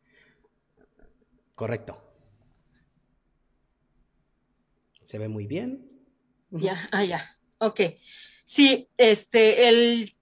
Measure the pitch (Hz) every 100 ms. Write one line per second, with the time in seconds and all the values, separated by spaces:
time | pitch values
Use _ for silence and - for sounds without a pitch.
0 | _ _ _ _ _ _ _ _ _ _
1 | _ _ _ _ _ - 113 113 - -
2 | _ _ _ _ _ _ _ _ _ _
3 | _ _ _ _ _ _ _ _ _ _
4 | _ _ _ _ _ _ _ _ _ _
5 | - 107 110 107 104 160 247 269 - _
6 | _ _ _ _ _ 170 185 180 180 196
7 | 190 165 - _ _ - 220 214 175 -
8 | - - - _ - - 277 262 - -
9 | 220 208 - 233 220 214 240 233 240 233
10 | 208 _